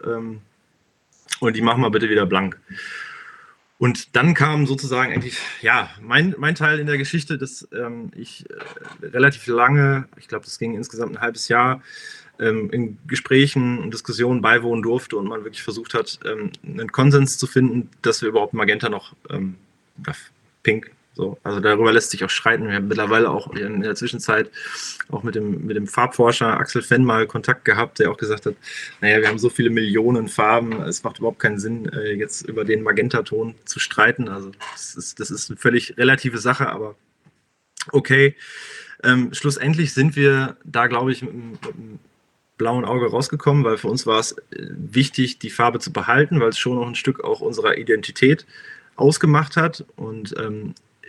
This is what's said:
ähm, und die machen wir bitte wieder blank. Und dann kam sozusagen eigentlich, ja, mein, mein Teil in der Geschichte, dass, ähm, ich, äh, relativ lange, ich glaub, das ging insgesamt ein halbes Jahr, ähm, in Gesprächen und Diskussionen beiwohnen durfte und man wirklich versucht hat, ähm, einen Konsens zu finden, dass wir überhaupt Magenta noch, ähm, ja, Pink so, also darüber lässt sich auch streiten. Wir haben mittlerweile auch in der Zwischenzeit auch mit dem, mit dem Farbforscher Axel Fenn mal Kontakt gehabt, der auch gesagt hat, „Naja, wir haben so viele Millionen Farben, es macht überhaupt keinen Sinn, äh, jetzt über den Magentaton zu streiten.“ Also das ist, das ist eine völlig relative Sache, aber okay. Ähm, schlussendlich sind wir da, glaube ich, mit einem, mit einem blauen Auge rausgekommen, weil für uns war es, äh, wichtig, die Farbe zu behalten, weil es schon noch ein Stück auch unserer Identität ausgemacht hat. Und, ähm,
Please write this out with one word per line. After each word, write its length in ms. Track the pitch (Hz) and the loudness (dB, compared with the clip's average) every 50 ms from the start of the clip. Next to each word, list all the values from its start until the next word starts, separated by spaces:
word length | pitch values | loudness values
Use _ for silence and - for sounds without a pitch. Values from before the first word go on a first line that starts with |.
| - | -8
ähm, 360 | - 117 117 113 113 110 107 101 _ _ _ _ _ _ _ _ _ _ _ _ _ _ _ _ - - - | -6 -6 -6 -8 -10 -12 -14 -18 _ _ _ _ _ _ _ _ _ _ _ _ _ _ _ _ -12 -6 -2
und 160 | - 117 110 | -2 0 0
die 60 | 110 | 2
machen 200 | 113 113 117 127 | 2 2 4 4
wir 80 | 127 113 | 2 2
bitte 200 | 104 107 113 110 | 2 2 2 2
wieder 180 | 107 104 101 | 4 4 4
blank. 320 | 90 95 92 98 95 - - _ - - - - - - - - - - - - - - - - - _ _ _ _ _ - | 4 2 0 0 0 -4 -10 _ -18 -16 -14 -14 -14 -14 -14 -14 -16 -16 -18 -20 -20 -20 -20 -20 -20 _ _ _ _ _ -2
Und 360 | 123 123 120 - - - - | 0 0 0 -2 -4 0 2
dann 200 | 120 131 170 170 | 4 4 4 4
kam 320 | - 139 156 151 147 147 | 4 2 2 2 2 0
sozusagen 440 | 131 135 143 147 131 127 127 127 120 | 0 0 -2 -4 -2 -2 0 0 0
eigentlich, 260 | - - - 127 - - - - - - | -2 -4 -4 -6 -8 -10 -10 -10 -10 -4
ja, 280 | - 113 120 120 101 92 - 107 | 0 2 2 2 0 -2 -8 -16
mein, 360 | 107 104 127 143 165 190 180 | -4 0 2 2 2 2 0
mein 160 | - 139 151 165 | -2 -2 -2 0
Teil 240 | - 151 151 151 | 0 2 2 2
in 80 | 151 147 | 2 0
der 140 | 147 147 139 | -2 -2 -2
Geschichte, 400 | 139 139 - 170 147 - 160 131 | -2 -2 -4 -4 -4 -4 -6 -6
dass, 280 | 135 131 - - - - - | -6 -8 -12 -14 -16 -12 -10
ähm, 380 | 107 120 117 120 117 117 - - | -8 -8 -8 -10 -12 -14 -14 -16
ich, 300 | - 117 - - - - - | -16 -18 -18 -18 -20 -20 -18
äh, 560 | - - - - - - - - - - - | -18 -16 -16 -16 -16 -18 -18 -18 -16 -16 -12
relativ 400 | - - 123 135 143 139 - - | -6 2 4 4 4 4 2 -2
lange, 600 | - 117 120 120 127 143 147 143 139 139 135 131 - _ | -2 2 4 4 6 6 4 4 4 2 0 -4 -8 _
ich 100 | - - | -20 -14
glaub, 160 | - 113 107 - | -12 -10 -10 -10
das 160 | - - - | -12 -10 -8
ging 160 | 117 117 117 | -6 -6 -6
insgesamt 400 | 104 120 - - 113 117 107 - | -6 -10 -8 -8 -6 -6 -6 -6
ein 40 | 107 | -4
halbes 260 | 117 117 113 - - | -4 -4 -4 -4 -2
Jahr, 340 | - 117 120 123 127 131 131 - - - - - - - - - - _ - | 0 2 4 4 2 0 -2 -6 -14 -20 -20 -18 -18 -20 -20 -20 -20 _ -2
ähm, 300 | 117 113 110 110 107 101 | 0 0 0 0 -2 -2
in 300 | - 123 120 110 104 - - | -2 -2 -2 -2 -6 -10 -8
Gesprächen 720 | - 131 127 - - 135 135 139 143 - 135 127 123 123 117 | -6 -6 -6 0 2 4 6 6 4 4 2 0 0 0 -2
und 120 | - 110 | -4 -6
Diskussionen 500 | 113 113 - - 113 113 120 123 127 123 | -8 -8 -8 -6 -4 0 0 2 2 2
beiwohnen 420 | 104 110 117 120 117 117 117 113 107 | 4 4 4 4 4 2 0 0 0
durfte 340 | 113 120 127 - - 113 | 0 0 -2 -2 -4 -6
und 100 | 104 98 | -6 -4
man 160 | 101 113 110 104 | -6 -6 -8 -10
wirklich 200 | 107 107 - - | -12 -12 -12 -10
versucht 320 | - 101 113 117 - - | -10 -10 -10 -8 -4 -4
hat, 240 | 117 110 - - - - | -4 -4 -4 -8 -10 -8
ähm, 260 | - 110 110 104 95 - - - | -8 -6 -6 -6 -8 -10 -12 -14
einen 280 | - - 113 113 113 | -12 -10 -8 -8 -4
Konsens 480 | - - 131 143 143 143 139 131 - - | 0 4 4 6 6 6 4 2 0 -2
zu 80 | - | -6
finden, 420 | - - 131 131 127 113 123 120 - - _ - | 0 2 2 4 4 2 -2 -4 -6 -8 _ 0
dass 180 | 117 113 - | 0 0 0
wir 80 | 117 107 | 0 2
überhaupt 240 | 110 110 104 104 - | 2 2 2 0 0
Magenta 340 | 113 104 101 104 104 117 | 0 0 0 0 0 0
noch, 280 | 113 104 98 - - - _ - - | -4 -4 -6 -8 -14 -20 _ -14 -10
ähm, 240 | - 95 98 95 92 92 _ _ _ _ _ _ _ - - | -8 -6 -6 -6 -8 -10 _ _ _ _ _ _ _ -14 -12
ja, 80 | - - - - - _ _ _ _ _ _ | -12 -12 -12 -14 -20 _ _ _ _ _ _
Pink 300 | - - 107 110 107 - _ _ _ _ _ | -2 0 0 0 -4 -10 _ _ _ _ _
so, 240 | - 90 98 - - - | -6 -6 -6 -6 -8 -8
also 160 | - 101 101 | -6 -4 0
darüber 320 | 92 107 107 104 113 113 | 2 4 4 6 6 6
lässt 200 | 110 113 - - | 6 6 4 2
sich 120 | - 98 95 | -2 -4 -4
auch 60 | 92 | -4
streiten. 380 | - - - 113 117 - 110 | -2 0 2 2 2 2 0
Wir 80 | 107 101 | -2 -2
haben 120 | 101 98 | -2 -2
mittlerweile 420 | 104 107 107 107 101 110 113 117 101 | -2 -2 -2 0 2 4 4 4 2
auch 240 | 71 - - - - | 2 -2 -4 -6 -8
in 280 | - 101 104 107 98 | -8 -6 -4 -4 -4
der 140 | 104 110 104 | -4 -4 -4
Zwischenzeit 540 | - 120 120 - 113 - - 110 107 110 - - - - - - - - - - - - - | -4 -6 -8 -8 -6 -2 0 0 0 0 -2 -8 -14 -14 -12 -12 -12 -12 -10 -10 -10 -10 -8
auch 140 | - 110 120 | -8 -8 -6
mit 120 | 120 107 | -6 -4
dem, 300 | 110 107 104 98 76 - | -4 -4 -4 -4 -4 -4
mit 100 | 107 107 | -6 -4
dem 100 | 104 101 | -4 -6
Farbforscher 720 | 98 - - 123 123 - - 120 117 117 - 123 113 107 | -4 -2 0 0 0 2 4 4 4 4 2 0 0 0
Axel 240 | - - - - 120 | 0 -2 -4 -4 -4
Fenn 220 | - - 135 131 131 | -2 2 4 4 4
mal 240 | 123 110 110 110 | 4 4 2 0
Kontakt 380 | - - 113 - - 127 - - | 0 -2 -2 -2 -2 -2 0 2
gehabt, 340 | 117 107 104 117 113 - - | 2 2 2 0 0 0 0
der 100 | 110 95 | 0 0
auch 60 | 104 | 0
gesagt 280 | - 113 107 107 104 - | -2 -4 -4 -4 -4 -4
hat, 100 | 110 101 - - - - - - - - - | -6 -6 -6 -10 -14 -12 -12 -12 -14 -8 -2
„Naja, 180 | 104 104 107 107 | 2 4 4 4
wir 80 | 107 | 4
haben 100 | 107 107 | 2 2
so 120 | 113 110 120 | 2 0 0
viele 200 | - - 120 117 | 2 2 2 2
Millionen 600 | 113 113 110 104 101 110 110 120 123 117 110 101 | 2 2 2 2 2 2 4 4 2 2 0 0
Farben, 520 | - - 107 107 117 117 117 113 113 110 - | 0 2 4 4 4 4 2 0 -4 -6 -6
es 200 | 78 87 - - | -6 -6 -6 -6
macht 160 | 113 - - | -8 -6 -4
überhaupt 200 | 113 117 - - | -4 -4 -2 0
keinen 200 | - 110 107 101 | 0 0 0 -2
Sinn, 300 | 98 110 117 117 107 - | -4 -4 -6 -6 -6 -8
äh, 240 | - 110 107 107 104 | -6 -6 -6 -4 -4
jetzt 340 | 101 107 - - - - | -4 -6 -6 -8 -10 -12
über 160 | - 110 110 104 | -8 -6 -4 -2
den 180 | 104 110 107 110 | 0 -2 0 0
Magentaton 720 | 110 104 104 123 123 - 120 104 - 110 110 113 113 113 _ _ | 0 0 0 0 0 0 -2 -2 -2 -4 -4 -4 -6 -8 _ _
zu 140 | - - - | -10 -8 -6
streiten.“ 500 | - - - - 107 113 120 - 120 107 | -6 -4 2 4 4 4 4 2 -2 -6
Also 220 | 95 98 98 98 98 - - - | -6 -8 -12 -14 -16 -16 -16 -16
das 240 | - - - - - | -16 -14 -16 -14 -14
ist, 240 | - - - - - | -14 -14 -12 -10 -10
das 120 | 107 - | -10 -8
ist 180 | - 104 - - | -8 -8 -8 -10
eine 80 | 110 | -6
völlig 400 | - - 123 117 117 - - - | 0 2 4 4 4 2 -2 -2
relative 400 | - 123 131 135 135 - 131 117 | 2 4 4 4 4 2 -2 -4
Sache, 320 | 113 104 123 127 131 139 110 | 0 0 0 0 0 0 -4
aber 260 | - 95 107 107 101 _ _ _ _ _ _ _ _ _ _ _ _ _ _ _ _ - - - | -4 -6 -8 -10 -12 _ _ _ _ _ _ _ _ _ _ _ _ _ _ _ _ -14 -4 0
okay. 440 | - 139 143 - 131 135 139 143 143 - - - - - - - - - - - - - - | 2 2 4 4 6 6 6 6 4 0 -10 -20 -18 -18 -18 -18 -18 -18 -20 -20 -12 0 2
Ähm, 300 | 123 127 127 123 120 - | 4 4 4 2 0 -2
schlussendlich 600 | - - 147 139 - - 139 165 160 170 143 - | -2 -2 -2 -2 0 0 0 2 2 0 0 2
sind 220 | 131 135 156 143 | 2 2 2 4
wir 420 | 147 143 143 135 135 135 131 - _ - | 4 4 4 4 2 0 -2 -6 _ -14
da, 240 | - - 120 120 | -4 0 2 2
glaube 240 | 120 123 120 127 131 | 2 2 0 0 0
ich, 120 | 127 120 127 | -2 -4 -6
mit 100 | 113 - | -10 -12
einem, 180 | 120 117 117 | -12 -14 -14
mit 120 | 110 - - - 101 | -16 -14 -14 -14 -14
einem 260 | 85 113 110 107 165 _ _ _ _ _ _ _ _ _ _ _ | -14 -16 -18 -18 -20 _ _ _ _ _ _ _ _ _ _ _
blauen 280 | - 113 117 120 123 117 | -4 -2 -2 0 0 -2
Auge 240 | 101 120 127 120 110 | -2 0 0 0 0
rausgekommen, 540 | 101 120 139 - - 143 - 147 143 147 131 | 0 -2 -2 -2 -4 -2 2 4 4 4 4
weil 140 | 113 110 | 2 0
für 100 | 104 - 110 | 0 -2 -2
uns 160 | 110 127 - | -4 -2 0
war 120 | - 110 110 | 2 2 2
es, 140 | 113 - - | 2 -2 -6
äh, 100 | - - _ | -12 -16 _
wichtig, 880 | - - - - - - - 104 - 127 139 143 - - 127 123 - - | -14 -14 -12 -12 -12 -12 -10 -2 2 2 2 2 0 -2 -2 -2 -2 -6
die 100 | - 110 | -12 -4
Farbe 300 | - - 120 120 117 113 | 0 2 2 2 2 0
zu 120 | - - | -4 -6
behalten, 480 | - 104 98 110 120 135 151 - 175 151 | -6 -4 0 2 4 4 4 4 2 2
weil 100 | 117 113 | 2 2
es 100 | 113 - | 2 0
schon 160 | - 127 127 | -2 -2 -2
noch 120 | 123 120 | -2 -2
ein 80 | 120 117 | -4 -6
Stück 260 | - - 135 127 - - | -4 -2 -2 -4 -2 -2
auch 180 | - 110 - | -4 -4 -2
unserer 360 | - 113 117 117 107 107 - - | -2 -4 -2 0 0 0 0 0
Identität 640 | 113 117 113 107 101 - - - - 131 151 - - _ - - - - - - - _ _ | 0 0 0 0 0 -4 0 4 6 6 6 4 0 _ -20 -20 -20 -20 -20 -20 -20 _ _
ausgemacht 640 | - 131 143 160 - - 156 147 151 156 147 - | 2 4 4 4 4 4 4 4 4 2 2 0
hat. 260 | 165 160 170 160 - - - _ | 0 0 0 -2 -6 -14 -18 _
Und, 400 | - - 110 110 113 107 104 - | -14 -12 -12 -12 -12 -12 -10 -8
ähm, 380 | - 110 107 104 107 - 160 - _ _ _ _ _ - | -8 -8 -8 -8 -8 -10 -12 -12 _ _ _ _ _ -20